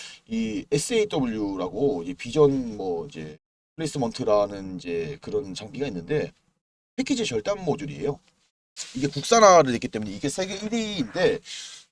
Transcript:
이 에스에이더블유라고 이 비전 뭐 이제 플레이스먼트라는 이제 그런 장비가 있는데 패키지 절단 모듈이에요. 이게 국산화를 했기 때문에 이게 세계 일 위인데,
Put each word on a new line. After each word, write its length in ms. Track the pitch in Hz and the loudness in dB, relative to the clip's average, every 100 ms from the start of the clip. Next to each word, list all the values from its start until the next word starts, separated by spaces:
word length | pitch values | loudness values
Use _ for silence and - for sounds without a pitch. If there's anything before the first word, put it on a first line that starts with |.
| - - - | -14 -18 -6
이 360 | 113 113 104 - | -4 -2 -4 -2
에스에이더블유라고 1300 | 147 - 233 208 165 127 110 101 95 90 104 139 87 | -2 2 2 2 0 0 -2 -2 -2 -4 0 0 0
이 100 | 85 | -6
비전 600 | 135 123 151 147 135 120 104 | -10 -2 6 6 6 -2 -6
뭐 300 | 95 85 71 | -4 -4 -6
이제 320 | 78 78 76 _ _ _ - | -12 -14 -14 _ _ _ -8
플레이스먼트라는 1000 | 160 151 117 - 120 104 104 101 95 90 | -6 -2 -2 -2 2 4 4 -2 -10 -10
이제 400 | 87 85 80 - | -6 -4 -4 -8
그런 340 | - 104 95 | -4 -4 -4
장비가 320 | 90 107 - 139 | -10 -12 -8 -6
있는데 440 | 202 - 147 90 - _ _ _ _ _ - | -6 -4 -4 -4 -10 _ _ _ _ _ -6
패키지 280 | 262 254 202 | -2 -2 0
절단 360 | 113 - 202 | -2 -2 -2
모듈이에요. 540 | 175 147 151 143 107 151 _ _ _ _ _ - - | -2 -2 -4 -4 -6 -6 _ _ _ _ _ -16 -12
이게 140 | 131 143 | -4 -2
국산화를 680 | 143 - 226 208 175 139 | -2 2 8 10 10 8
했기 140 | 117 127 | 2 -2
때문에 220 | 110 107 | -6 -6
이게 180 | 98 139 | -4 -4
세계 260 | 165 190 | -2 -4
일 180 | 196 214 | -6 -4
위인데, 680 | 233 220 196 220 - 165 - - - - - _ | -4 -2 -4 -4 2 2 2 -6 -14 -14 -18 _